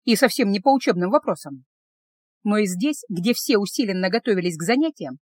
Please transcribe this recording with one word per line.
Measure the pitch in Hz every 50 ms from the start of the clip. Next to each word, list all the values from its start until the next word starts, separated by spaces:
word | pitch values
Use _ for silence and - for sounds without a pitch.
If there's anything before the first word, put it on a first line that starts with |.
| _
и | 247 226
совсем | - 269 226 - - 196 196
не | 196 208
по | - 277
учебным | 269 254 - 269 196 175 175 185
вопросам. | 247 302 - 262 170 - - 151 139 131 131 _ _ _ _ _ _ _ _ _ _ _ _ _ _ _ _
Но | 208 208 214
и | 214
здесь, | 185 185 180 220 294 294 - - -
где | 190 170 175 233 240
все | - - - 247
усиленно | 202 202 190 - - 247 196 190 185 185 185
готовились | 190 226 - 247 202 185 170 180 170 151
к | 165
занятиям, | 175 240 269 320 320 - - 165 135 131 - _ _ _